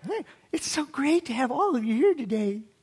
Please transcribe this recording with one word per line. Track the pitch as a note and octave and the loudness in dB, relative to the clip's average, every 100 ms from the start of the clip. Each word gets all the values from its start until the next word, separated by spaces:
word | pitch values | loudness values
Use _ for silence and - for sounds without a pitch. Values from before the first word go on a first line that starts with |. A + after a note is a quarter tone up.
| E3 | -4
Hey, | G#4 - - _ | -6 -6 -18 _
it's | D#4+ - | -6 -4
so | - | -4
great | D4 - C#4+ E4+ E4+ | -4 -2 2 2 0
to | |
have | A#3 C4 | -2 -2
all | C#4+ G4+ B3+ | 0 0 0
of | |
you | A3 | 0
here | A3+ G4 | 4 4
today. | E4 G#3+ G#3+ G#3 G#3 G#3+ _ | 2 -2 0 0 -2 -10 _